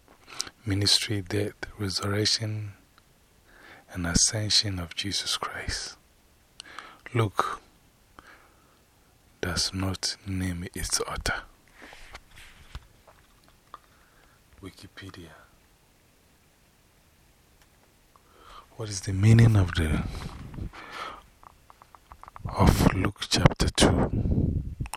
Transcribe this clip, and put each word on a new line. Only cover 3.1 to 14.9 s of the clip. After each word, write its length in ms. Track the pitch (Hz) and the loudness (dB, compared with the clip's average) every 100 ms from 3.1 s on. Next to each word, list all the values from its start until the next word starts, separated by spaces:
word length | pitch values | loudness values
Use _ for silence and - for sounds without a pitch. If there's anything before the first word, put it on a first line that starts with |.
| _ _ _ - - - - - | _ _ _ -20 -20 -20 -20 -14
and 120 | 92 85 | -6 0
ascension 760 | 85 - 110 104 - 104 92 | 2 2 0 2 2 2 -4
of 140 | 82 - | -6 -8
Jesus 420 | 98 - - - | -6 -4 -4 -4
Christ. 580 | - - - - - - _ _ _ _ _ - - - - - - 120 | -4 -8 -8 -8 -8 -14 _ _ _ _ _ -20 -20 -18 -18 -20 -4 0
Luke 460 | 104 - - - - _ _ _ _ - - - - _ _ _ _ _ _ _ _ _ | 0 0 -4 -4 -14 _ _ _ _ -20 -20 -20 -20 _ _ _ _ _ _ _ _ _
does 320 | 90 80 - | -6 -4 -4
not 440 | 95 95 92 - - 101 | -2 -4 -4 -6 -8 -8
name 400 | 95 92 87 92 | -4 -4 -6 -8
its 260 | 90 - - | -8 -4 -4
author. 420 | - - - - - _ _ - - - - - - - - - - - - - - - - _ _ - _ - _ _ _ _ - _ _ - | -4 -6 -4 -4 -8 _ _ -20 -20 -20 -20 -20 -20 -20 -20 -20 -18 -18 -18 -20 -20 -20 -20 _ _ -20 _ -20 _ _ _ _ -20 _ _ -20
Wikipedia. 640 | 95 - 95 | -20 -18 -20